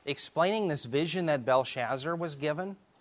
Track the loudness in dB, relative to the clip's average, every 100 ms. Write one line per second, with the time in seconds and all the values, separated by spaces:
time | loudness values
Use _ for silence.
0 | -6 -4 -4 2 2 2 0 -2 0 0
1 | 0 0 2 2 4 4 4 -2 -2 -2
2 | -2 -4 -4 -4 -2 -2 -4 -8 _ _